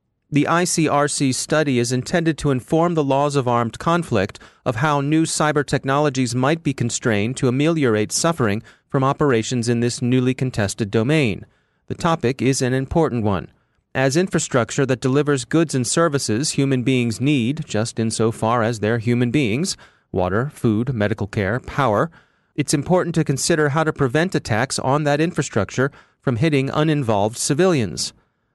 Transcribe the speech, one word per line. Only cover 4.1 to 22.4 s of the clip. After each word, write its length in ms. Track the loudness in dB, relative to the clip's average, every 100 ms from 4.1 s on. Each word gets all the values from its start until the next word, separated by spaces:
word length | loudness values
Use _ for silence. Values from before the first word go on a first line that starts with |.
| 0 0 -4 -20 _
of 120 | -6 -2
how 240 | 0 0
new 240 | 2 2
cyber 420 | 0 0 0 0 0
technologies 720 | -2 0 2 2 0 -2 0
might 260 | 0 0
be 100 | -2
constrained 640 | -2 -2 -2 0 0 0 0
to 100 | 0
ameliorate 640 | 2 0 2 2 2 0
suffering 500 | -2 -2 0 0 -2 -6 -20 _
from 140 | 0
operations 640 | 0 2 2 2 0 -2 0
in 120 | 0
this 200 | 0 -2
newly 320 | 0 2 2
contested 560 | 0 -2 -2 -2 -2 -2
domain. 580 | 0 2 2 0 -2 -10 _ _ _ -12
The 80 | -4
topic 440 | -2 0 0 0
is 220 | 0 0
an 100 | 0
important 520 | -2 -2 0 0 0
one. 260 | -2 -2 -4 _ _ _ _
As 240 | -2 0 2
infrastructure 720 | 0 -2 0 -2 0 0 -2
that 140 | 0
delivers 440 | 0 0 0 -2
goods 300 | 0 0 0
and 100 | -2
services 680 | -2 0 2 0 -2 -2 -2
human 320 | 0 0 0
beings 360 | 0 0 0 -2
need, 440 | 0 0 0 -4 -4
just 320 | -4 -4 -2
insofar 640 | -2 0 0 0 0 0
as 160 | 0 0
they're 200 | -2 0
human 340 | 0 0 2
beings, 440 | 0 0 -2 -4 -6 -14 _ _
water, 400 | -2 0 0 -2
food, 400 | -2 0 0 0
medical 320 | 0 -2 -2 -4
care, 320 | -2 -2 -2
power, 500 | -4 -2 2 2 0 -6 _ _